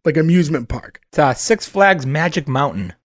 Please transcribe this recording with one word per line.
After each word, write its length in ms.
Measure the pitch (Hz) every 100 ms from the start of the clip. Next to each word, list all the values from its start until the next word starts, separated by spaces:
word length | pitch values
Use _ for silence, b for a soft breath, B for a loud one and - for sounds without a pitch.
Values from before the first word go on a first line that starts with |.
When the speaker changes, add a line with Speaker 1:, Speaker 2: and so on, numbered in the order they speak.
Speaker 1:
like, 140 | 165 156
amusement 500 | 160 180 156 156 120
park. 320 | 123 - - _
Speaker 2:
It's, 60 | -
uh, 140 | 143
Six 340 | 123 - 220 -
Flags 380 | 196 196 185 131
Magic 440 | 151 170 165 143
Mountain. 440 | 131 143 90 90 -